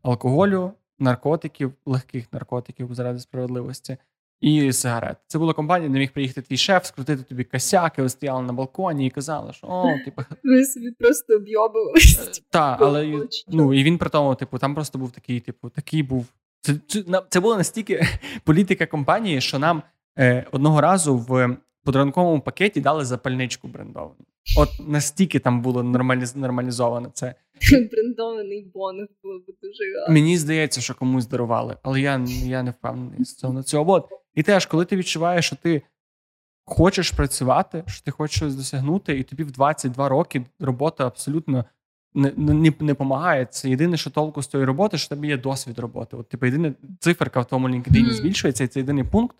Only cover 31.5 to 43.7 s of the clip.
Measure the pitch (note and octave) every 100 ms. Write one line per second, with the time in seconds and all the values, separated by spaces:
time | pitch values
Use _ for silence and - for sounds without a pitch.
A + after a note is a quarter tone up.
31.5 | A2+ A#2 - B2+ C3+ C#3 C3+ B2 B2+ B2+
32.5 | C3 B2 A#2+ A#2+ B2 B2 - B3+ - B2+
33.5 | B2+ C3+ D3 D#3+ F#3 - - _ - D#3+
34.5 | G3 - D#3 F3 F#3+ F3 D#3 E3+ F3 -
35.5 | - E3+ D#3 _ _ _ _ _ _ _
36.5 | _ - - F3 G3 E3 - C#3+ - B2+
37.5 | C3+ F#3+ E3 F3 - - - D3+ - D#3
38.5 | C3+ C3+ C#3 C#3 F#3+ - C#3 C3 C#3 D3+
39.5 | B2+ C#3 D3+ C3+ B2 C#3 C3+ E3+ C#3+ B2
40.5 | _ C3+ C3 D3+ - B2+ - - D#3 D#3+
41.5 | C3 A#2 _ _ _ _ C#3+ C#3 - D3+
42.5 | D3+ D#3+ C#3+ D3+ C3+ C3+ C3+ F3 C#3+ B2
43.5 | - C3